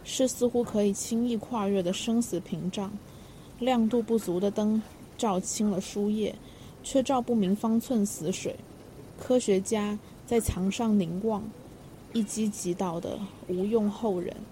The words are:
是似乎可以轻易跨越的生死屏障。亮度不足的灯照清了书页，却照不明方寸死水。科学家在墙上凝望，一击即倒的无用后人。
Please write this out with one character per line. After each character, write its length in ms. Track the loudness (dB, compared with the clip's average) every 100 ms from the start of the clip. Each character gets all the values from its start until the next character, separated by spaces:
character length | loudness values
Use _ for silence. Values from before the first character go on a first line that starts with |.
是 240 | -6 2 2
似 180 | 4 2
乎 160 | 2
可 220 | 2 2
以 80 | 2
轻 340 | 2 -2 0 0
易 100 | -2
跨 280 | -2 -2 2
越 160 | 2
的 100 | 2
生 300 | -2 2 2
死 160 | 2 -2
屏 320 | -4 -4 -4
障。 220 | -4 -6 -8 -14 -18 -18 -20 -20 -2
亮 300 | 2 4 4
度 120 | 2
不 160 | 4 0
足 220 | 2 0
的 120 | 2
灯 300 | 2 2 2 -2 -16 -18 -2
照 220 | 0 2
清 280 | 0 0 2
了 120 | 2
书 280 | -2 -2 0
页， 240 | 2 -2 -4 -16 -18 -18 -14
却 180 | 0 2
照 180 | 4 0
不 140 | 2
明 220 | 2 4 2
方 240 | 2 2
寸 260 | 2 2 2
死 240 | 0 -4
水。 240 | -2 -4 -8 -14 -20 -18 -18 -18 -14
科 200 | 2 2
学 200 | 4 2
家 400 | 2 -2 -2 -6 -10 -18 0
在 120 | 2
墙 320 | 2 0 0
上 280 | 2 4 4
凝 180 | 4 0
望， 180 | -2 -2 -4 -12 -18 -18 -18 -18 -4
一 100 | -2
击 240 | -2 0 -2
即 260 | -2 -4
倒 260 | -2 -2 -2
的 180 | -4 -6 -8 -12 -6
无 160 | -2
用 260 | 2 2 2
后 300 | 0 0 0
人。 160 | -2 -8 -14